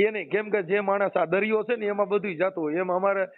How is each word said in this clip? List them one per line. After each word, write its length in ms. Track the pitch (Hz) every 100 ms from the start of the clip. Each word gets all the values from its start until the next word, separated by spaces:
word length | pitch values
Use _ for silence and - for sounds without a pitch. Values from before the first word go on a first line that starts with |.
એને 200 | 214 214
કેમ 260 | 160 196 214
કે 140 | 208
જે 160 | 170 202
માણસ 320 | 196 196 196 185
આ 80 | 165
દરિયો 380 | 185 214 214
છે 120 | 214 240
ને 100 | 208
એમાં 220 | 202 196
બધું 280 | 208 196 160
જાતું 280 | 185 180
હોય. 100 | 151
એમ 180 | 165 185
અમારે 360 | 180 196 196 185